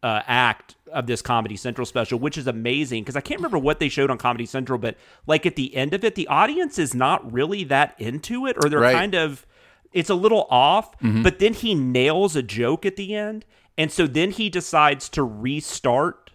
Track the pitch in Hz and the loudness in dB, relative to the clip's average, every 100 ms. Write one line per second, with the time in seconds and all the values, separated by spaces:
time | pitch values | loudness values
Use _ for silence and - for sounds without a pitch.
0 | 120 107 - 123 123 107 _ - - 147 | -2 -4 0 2 2 0 _ -20 -10 -6
1 | 120 117 - 120 107 104 123 120 123 127 | -4 -4 0 -2 -2 -6 -8 -6 -6 -4
2 | 113 123 139 147 131 113 117 135 143 120 | -2 -2 -4 -4 -6 -4 -2 -2 -2 -6
3 | 104 131 - 294 339 190 135 151 147 139 | -6 -8 -6 -6 -2 0 0 0 -2 0
4 | 139 127 123 120 117 135 127 127 113 - | 0 0 -2 -2 -4 -6 -4 -4 -4 -8
5 | _ _ - 156 175 - 131 - 135 190 | _ _ 0 2 2 -2 -6 -2 -2 0
6 | 220 214 165 143 214 302 339 - 151 120 | -2 -2 0 2 2 2 -4 -2 -2 0
7 | 131 175 - 120 151 202 160 135 143 - | 0 0 -2 -2 -2 -2 0 2 2 -2
8 | 110 135 - 240 262 247 147 147 123 127 | -8 -8 -6 -6 -4 0 2 4 4 4
9 | 196 185 160 139 _ _ _ _ _ - | 2 0 0 -4 _ _ _ _ _ -4
10 | 160 185 202 220 - 123 139 190 220 - | 0 2 4 4 4 4 6 4 0 -2
11 | 117 107 117 190 202 214 233 185 131 127 | 0 4 2 4 2 2 -2 0 0 2
12 | 127 156 196 156 120 98 120 165 196 190 | 2 2 0 0 -4 -2 -2 0 -2 -6
13 | 190 208 208 214 - _ _ - 156 - | -8 -6 -6 -8 -14 _ _ -4 -4 2
14 | 160 131 180 196 214 180 - 160 151 143 | 0 2 -2 -2 -4 -4 -2 4 4 4
15 | - - 131 107 123 147 - - 135 123 | -4 -4 -4 -2 -6 -4 -8 -4 0 2
16 | 165 - _ | 2 -2 _